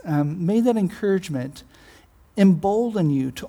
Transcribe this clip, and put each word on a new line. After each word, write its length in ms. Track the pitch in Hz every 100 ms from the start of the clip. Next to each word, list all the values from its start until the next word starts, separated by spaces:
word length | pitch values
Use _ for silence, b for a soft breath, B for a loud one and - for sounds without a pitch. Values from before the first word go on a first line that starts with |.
| 180
um, 400 | 147 147 165 170
may 140 | 220
that 180 | 240 226
encouragement 840 | 185 - 202 190 185 139 131 147 - b b b b _ _ -
embolden 760 | 196 165 196 214 240 208 156
you 200 | 139 131
to 160 | 127